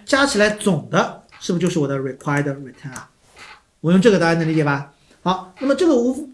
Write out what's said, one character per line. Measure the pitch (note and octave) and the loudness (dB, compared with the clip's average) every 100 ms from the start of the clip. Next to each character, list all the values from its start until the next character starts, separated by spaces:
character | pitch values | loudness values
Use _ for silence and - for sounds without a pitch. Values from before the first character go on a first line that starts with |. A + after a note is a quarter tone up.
| - | -2
加 | C4+ | 0
起 | C#4+ G3+ | 2 2
来 | G#3 | 0
总 | G#3 G#3 D#3+ - | 0 0 -2 0
的 | F3 A#3+ - _ - | -2 -2 -6 _ -14
是 | - | -6
不 | F3 | -2
是 | F3+ | -2
就 | |
是 | E3 | 0
我 | C#3 | -2
的 | C#3 | -2
required | C3+ B2+ D3+ C#3+ | -6 -8 -4 -2
return | C#3+ C#3 C3 - C#3 | -2 -6 -12 -18 -16
啊？ | B2 - _ _ - - - _ _ | -16 -18 _ _ -20 -20 -20 _ _
我 | D#3 | 2
用 | F#3 | 6
这 | A3 | 6
个 | F#3 | 4
大 | E3 | 2
家 | E3 | 0
能 | D#3+ | 0
理 | |
解 | D#3 | 0
吧？ | D3 C#3 - _ _ _ | 0 -2 -6 _ _ _
好， | - F#3 - - | -4 -4 -6 -8
那 | C4+ | -2
么 | |
这 | C4+ | 2
个 | F4 B3+ | 2 2
无， | A#3+ C#4 D4 | 2 -4 -8